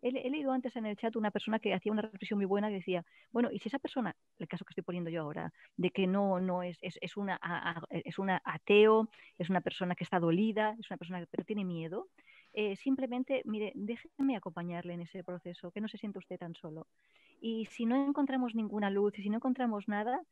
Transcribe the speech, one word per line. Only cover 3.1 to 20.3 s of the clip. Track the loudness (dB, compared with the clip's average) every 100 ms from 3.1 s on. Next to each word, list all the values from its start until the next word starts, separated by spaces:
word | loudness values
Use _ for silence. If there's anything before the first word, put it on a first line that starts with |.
| -18 -6
"Bueno, | 0 0
y | 0
si | -4
esa | -4
persona, | -4 -2 -4 -4 _ _
el | -8
caso | -8 -8
que |
estoy | -8
poniendo | -4 -4 -2
yo | -2
ahora, | -4 -4 -8 -10 -16 0
de | 0
que | 2 2
no, | 4 4 2
no | 2 0
es, | -2 -6
es, | -10 -8
es | -8 -4
una | -4 -4
a-, | -2 -2 -2 -6
a-, | -6
es | -6 -6 -4
una | 0 0 0
ateo, | -6 6 10 10 8 4 -4 -20 _
es | 0
una | 2
persona | 0 -4 -2 -2
que |
está | 0 2
dolida, | 4 4 4 2 0 -2
es | -10
una | -10
persona | -8 -8
que, | -6
pero | -6 -4
tiene | -2 -2
miedo, | -2 -4 -6 -8 _ -20 -20 -10
eh, | -2 -2 -2
simplemente, | -2 0 0 -2 0 -2 -2
mire, | -4 -4 -4
déjeme | -6 -6 -10 0 0 0
acompañarle | -4 -6 -4 -6 -6
en | -8
ese | -8 -10
proceso, | -8 -8 -10 -10 -10
que | -6
no | -8
se | -6
sienta | -8 -8
usted | -10 -10
tan | -10 -10
solo". | -12 -12 -16 _ _ _ _ _
Y | -4 -4 -6
si | -2 2
no | 2
encontramos | 2 2 2 2 0 0
ninguna | -2 0 2
luz, | 4 2 2
y |
si | -2
no | 0
encontramos | 0 0 0 0 -2
nada | -2 0 -2 -4